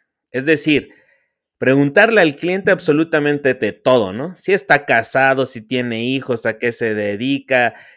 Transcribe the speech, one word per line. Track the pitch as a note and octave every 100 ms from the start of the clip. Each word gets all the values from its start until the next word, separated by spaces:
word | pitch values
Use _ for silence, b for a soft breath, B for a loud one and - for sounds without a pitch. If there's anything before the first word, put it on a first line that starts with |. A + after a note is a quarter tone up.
| _ _ _
Es | B2 C#3+
decir, | D3+ D#3 C#3+ - b b b b _ _ -
preguntarle | B2+ C#3 C#3+ G3+ A3+ G#3+
al | E3 C#3
cliente | E3+ F#3 G3
absolutamente | F3 - D3+ D#3+ D#3 D3 D3 C#3
de | B2+ G#2+
todo, | - C3 B2+ F#2+
¿no? | G#2+ E3+ F3+
Si | -
está | F#3+ - C#3+ C#3
casado, | A#2 - C3+ C3+ C3+ B2+
si | A#2
tiene | G#2+ B2+ A#2+ A2+
hijos, | B2 C3 C3 A#2+ A2+
a | A2
qué | A#2+
se | A#2 A#2
dedica, | G#2+ G#2 G2+ C3 C#3 C3+ B2+ A#2 - B